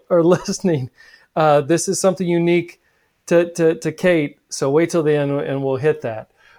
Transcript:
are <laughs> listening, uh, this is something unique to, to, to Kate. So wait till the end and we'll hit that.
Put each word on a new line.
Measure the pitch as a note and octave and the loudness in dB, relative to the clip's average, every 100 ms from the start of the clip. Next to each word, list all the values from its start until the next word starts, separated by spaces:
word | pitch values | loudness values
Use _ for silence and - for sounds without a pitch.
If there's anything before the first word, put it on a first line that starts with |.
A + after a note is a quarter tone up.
| - | 0
are | F3 | 2
<laughs> | E3 E3+ | 4 2
listening, | - F#3+ F#3+ D3+ B2+ _ - _ _ - | -2 -4 -2 -2 -4 _ -20 _ _ 0
uh, | D#3 D3 | 2 2
this | C#3 E3 - | 2 -2 -2
is | F3+ | 0
something | F#3+ F3+ F3 | 0 0 -2
unique | E3+ E3+ F3 E3+ - _ _ _ _ - | 0 2 0 -2 -14 _ _ _ _ 0
to, | E3+ E3+ | 2 2
to, | F3 D#3+ E3 | 0 0 0
to | D#3+ | -6
Kate. | D3+ F#3 E3+ C#3+ - - | -2 0 2 0 -8 -14
So | - C#3 | -6 0
wait | D#3 E3 | 0 2
till | F3 | 0
the | D3+ D3 | 0 0
end | C#3+ | 0
and | C#3 - C#3 | -4 -4 -4
we'll | C3+ C3 | -4 -2
hit | D3+ D3+ | -2 -2
that. | A#2+ A2 - _ _ | -6 -10 -14 _ _